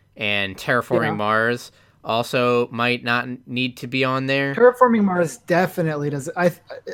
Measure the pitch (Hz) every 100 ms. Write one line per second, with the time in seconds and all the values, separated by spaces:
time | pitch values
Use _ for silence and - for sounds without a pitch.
0 | _ - 107 101 98 95 - 123 - 123
1 | 113 107 104 110 113 120 - - _ _
2 | 170 113 - 131 123 120 120 113 120 123
3 | 120 120 123 123 - 123 127 123 123 131
4 | 131 131 131 139 139 139 247 247 247 233
5 | 196 180 165 - - 175 180 - 160 147
6 | 143 143 143 175 175 - - - -